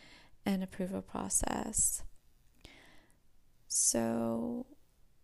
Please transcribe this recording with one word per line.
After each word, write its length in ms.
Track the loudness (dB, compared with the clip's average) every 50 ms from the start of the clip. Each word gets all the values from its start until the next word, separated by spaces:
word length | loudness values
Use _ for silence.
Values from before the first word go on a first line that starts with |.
| -20 -20 -20 -20 -20 -20 -16 -2 0
and 180 | 0 2 0 -2
approval 380 | -4 -4 -6 -4 -4 -4 -6
process. 1040 | -6 -6 -6 -6 -4 2 2 2 2 2 0 0 -2 0 2 2 2 2 2 -2 -6 -8 -10 -14 _ -20 -20 -20 -20 -20 -20 -20 -20 -20 -20 -20 -20 -20 -20 -20 -20 _ -20 _ _ -20 -20 -20 -20 -20 _ -20 -10
So 1000 | -2 0 2 4 4 4 4 2 2 2 0 0 0 0 -2 -2 -4 -4 -6 -8 -10 -16 -20 -20 _ _ _ -20 -20 -20 -20